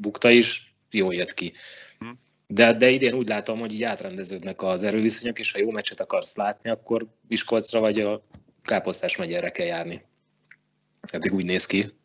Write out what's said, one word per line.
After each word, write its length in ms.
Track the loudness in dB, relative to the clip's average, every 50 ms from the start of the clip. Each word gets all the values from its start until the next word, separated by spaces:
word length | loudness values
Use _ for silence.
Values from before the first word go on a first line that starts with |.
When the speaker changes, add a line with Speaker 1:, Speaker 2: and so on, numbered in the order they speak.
Speaker 1:
bukta 300 | -6 -6 -4 2 6 8
is, 440 | 8 8 6 4 0 -4 -8 -14 _ _ _ _
jól 240 | -2 0 0 0 0
jött 200 | -2 -4 -6 -6
ki. 180 | -8 -10 -10 -10 -14 -20 -20 -20 -20 -20 -20 -18 _
Speaker 2:
Hm. 120 | -14 -14 -14 -16 _ _ _ _ _
Speaker 1:
De, 260 | _ 4 6 6 6
de 160 | 8 8 6 6
idén 260 | 6 6 2 2 2
úgy 140 | 0 -2 -2
látom, 300 | -2 -4 -2 -4 -6 -4
hogy 140 | -6 -6
így 100 | -6 -4
átrendeződnek 800 | -4 -4 -4 -6 -8 -10 -10 -10 -10 -10 -10 -10 -10 -12 -10 -6
az 200 | -2 -2 -2 0
erőviszonyok, 560 | 0 0 0 2 2 2 0 0 -4 -8 -8 -4
és 140 | -6 -4
ha 60 | 0 0
jó 120 | 0 0
meccset 300 | 0 -4 -6 -6 -6 -6
akarsz 360 | -6 -2 -2 -2 -2 -2 -4
látni, 340 | -2 -2 -2 -4 -4 _ -4
akkor 360 | -4 -4 -2 -2 -2 -2 -2 -6 _ _ _ _
Miskolcra 520 | -4 -2 0 0 0 0 0 0 0 2
vagy 180 | 2 2 2 2
a 240 | 0 0 -2 -4 -8 _ -20 -20 _ _ _ _
Káposztás 540 | _ -2 -2 0 0 -2 -4 -4 -4 -4 -2
megyere 340 | -4 -4 -4 -4 -4 -4 -4
kell 160 | -4 -4 -4
járni. 380 | -4 -4 -6 -6 -8 -10 -12 -16 _ _ _ _ _ _ _ _ _ -20 _ _ _ _ _ _ _ _ _
Eddig 320 | -16 -10 -8 -4 -2 -2
úgy 120 | -2 -2 0
néz 220 | 0 2 2 2
ki, 180 | 2 2 0 0 -2 -6 _